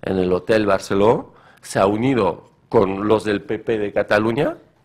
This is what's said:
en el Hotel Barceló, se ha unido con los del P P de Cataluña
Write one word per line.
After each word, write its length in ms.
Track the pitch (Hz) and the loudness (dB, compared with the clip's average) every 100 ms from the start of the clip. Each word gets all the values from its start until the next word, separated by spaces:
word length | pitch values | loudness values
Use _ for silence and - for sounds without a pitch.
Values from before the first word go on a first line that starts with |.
en 160 | - 95 | -4 -2
el 140 | 92 | -2
Hotel 340 | 90 - 110 104 | -2 0 0 2
Barceló, 680 | 95 - 98 104 139 - - _ _ | -2 0 2 4 2 -2 -20 _ _
se 180 | - - | -8 0
ha 80 | 98 | 0
unido 640 | 107 127 127 95 - - _ _ | 2 0 0 0 -4 -14 _ _
con 380 | 123 95 95 104 | 0 2 -2 0
los 160 | 110 | 0
del 180 | 98 101 | 0 -4
P 160 | - 107 | -4 -8
P 200 | - 110 | -4 -4
de 160 | 101 | -2
Cataluña 640 | 104 104 104 110 117 165 339 _ _ | -4 0 0 2 -2 -4 -6 _ _